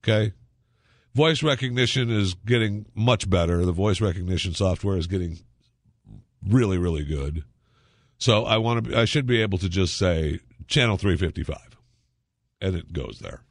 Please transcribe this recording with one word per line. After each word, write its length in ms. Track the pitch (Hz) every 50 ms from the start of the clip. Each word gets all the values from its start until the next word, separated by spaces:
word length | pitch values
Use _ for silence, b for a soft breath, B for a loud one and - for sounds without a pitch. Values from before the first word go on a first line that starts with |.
| -
Okay? 300 | - 110 107 107 104 - _ - _ _ _ _ _ _ _ _ _ _ _ _ _ _
Voice 300 | 123 151 160 160 - 151
recognition 640 | 156 139 120 127 127 120 123 127 117 - 135 123 117
is 240 | 113 107 101 95 90
getting 520 | 85 - 107 123 120 110 107 101 104 104 - _
much 340 | - 110 123 123 101 - 101
better. 360 | 90 90 85 82 87 85 90
The 80 | 90 85
voice 260 | 85 98 107 98 -
recognition 540 | 110 101 90 98 87 90 92 82 - 95 80
software 420 | - 101 92 90 - - 101 95
is 100 | 90 82
getting 320 | 87 95 92 90 85 80 82 - _ _ _ _ _ _ _ _ _ _ _ _ - 52 - - _ _ _
really, 360 | - 95 107 131 120 101 95
really 260 | 90 87 87 82 76 73
good. 400 | 71 78 71 69 71 78 80 76 - _ _ _ _ _ _ _ _ _ _ _ _ _
So 280 | _ - - 110 107 -
I 120 | - 110
wanna 240 | 113 113 117 117 117
be, 140 | 113 113 -
I 80 | 113 117
should 220 | 107 - 151 135
be 160 | 123 123 113
able 160 | 110 104 95
to 100 | 90 92
just 300 | 95 85 98 92 85 -
say, 420 | - 101 90 87 80 78 76 73 - _ - _ _ -
"Channel 280 | _ - 156 127 113 101
three 220 | 92 - 101 90
fifty-five," 580 | 78 95 80 - 104 110 - - - _ - - _ _ _ _ _ _ _ _ _ _ _ _ _ _ _ _ _
and 160 | - 95 92
it 160 | 85 82 - 80
goes 260 | 76 - - - -
there. 220 | - - - - _ _